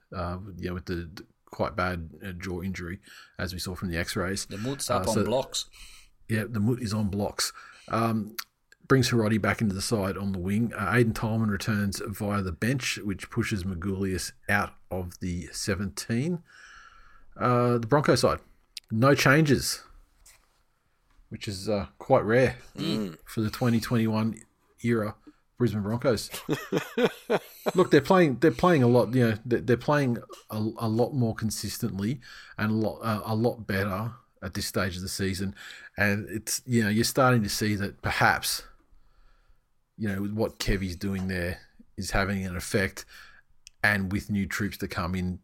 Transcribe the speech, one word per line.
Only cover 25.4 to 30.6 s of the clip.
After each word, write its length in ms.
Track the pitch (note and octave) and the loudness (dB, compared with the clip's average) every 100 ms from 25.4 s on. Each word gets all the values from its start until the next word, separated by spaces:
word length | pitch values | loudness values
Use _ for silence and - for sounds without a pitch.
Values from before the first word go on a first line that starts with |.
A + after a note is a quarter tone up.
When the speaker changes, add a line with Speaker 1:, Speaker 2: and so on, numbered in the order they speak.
| _ - | _ -2
Speaker 1:
Brisbane 240 | A#2+ G#2 | 0 0
Broncos. 480 | G2 A#2 C#3+ A2 - - - D3+ - D#3+ - - | -2 0 2 0 -2 -10 -4 -4 -2 -4 -4 0
Speaker 3:
<laughs> 800 | A#3+ - - G#3+ - - - E3+ | 0 0 -2 -2 -4 -10 -2 2
Speaker 1:
Look, 160 | F3+ | 6
they're 100 | D3+ | 6
playing, 360 | B2 F#3+ E3+ B2 | 6 6 6 4
they're 100 | E3 | 2
playing 320 | C3 F3+ E3 | 4 4 6
a 60 | A#2+ | 6
lot, 260 | B2 G#2 | 6 4
you 160 | B2+ A#2 | 4 4
know, 80 | G#2+ B2 | 2 0
they're, 140 | A2+ | 0
they're 180 | A2+ A#2+ | 2 2
playing 400 | - D3 C3+ A2+ - - - | 4 2 2 -2 -6 -18 -8
a, 60 | |
a 320 | A2 | -4